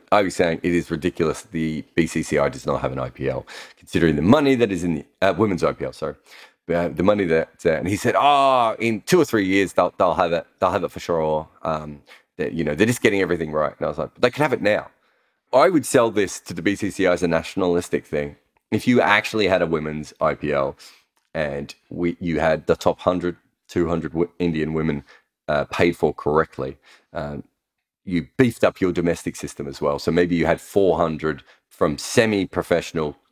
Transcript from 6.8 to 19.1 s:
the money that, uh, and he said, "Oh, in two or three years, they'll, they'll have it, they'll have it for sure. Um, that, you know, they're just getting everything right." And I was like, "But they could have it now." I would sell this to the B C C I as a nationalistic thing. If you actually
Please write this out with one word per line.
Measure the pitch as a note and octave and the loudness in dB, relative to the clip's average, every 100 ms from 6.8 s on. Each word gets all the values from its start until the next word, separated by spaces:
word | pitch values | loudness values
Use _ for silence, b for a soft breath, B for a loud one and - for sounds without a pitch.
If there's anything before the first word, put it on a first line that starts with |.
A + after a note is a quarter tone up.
| F2 | -2
the | D2+ | 0
money | F#2 G#2 F2+ | 2 2 2
that, | D#2+ - - E2+ | 2 0 -2 0
uh, | |
and | D#2 E2+ | 0 0
he | G#2 | -2
said, | A#2+ F#2+ | 0 2
"Oh, | C#3 C#3+ C#3 C3 A#2 G#2+ | 4 4 4 2 0 0
in | A#2 G#2+ | -2 -2
two | - F3+ | 2 2
or | D3 | 4
three | A2 | 2
years, | F#2+ G2 F#2 | 2 2 2
they'll, | - F2+ - | 2 0 2
they'll | F#2 | 0
have | D#2+ F2 | 2 0
it, | E2+ - - | 0 -4 -2
they'll | F#2 | 0
have | F#2+ | 0
it | E2 | -4
for | - | -8
sure. | - E2 D#2 D#2 D#2 _ | -4 -2 0 -2 -6 _
Um, | - D#2 D2+ C#2+ - B B - | -6 -6 -8 -16 -20 B B -8
that, | D#2 | -6
you | D#2+ | -4
know, | D2+ | -2
they're | D2+ A2 | 2 2
just | B2 | 2
getting | A#2 G2 | 2 2
everything | F2+ E2+ D#2+ | 0 -2 -2
right." | D2+ D2 - | -2 -2 -2
And | |
I | D2+ | -6
was | D2+ | -4
like, | D2+ | -8
"But | - | 0
they | B2 | 0
could | C3 | 2
have | D3 | -2
it | B2 | 0
now." | G#2 G2+ - _ _ _ _ _ _ | 0 0 -4 _ _ _ _ _ _
I | B2+ E3 | 4 4
would | E3+ | 4
sell | A#2 C3+ A#2 | 2 4 4
this | G#2 F#2 - | 2 -2 -2
to | - | -12
the | F2 | -4
B | F2 | -2
C | G2+ G2+ | -2 -4
C | - F#2 | 0 2
I | |
as | F2 | 2
a | F2 | 2
nationalistic | E2 - - F2+ F2 - C#2+ - | 0 -2 -2 0 0 0 -4 -4
thing. | D2+ C#2+ C#2+ _ _ - | -6 -6 -10 _ _ -4
If | A2 - | -2 2
you | A#2+ | 4
actually | F#2 | 4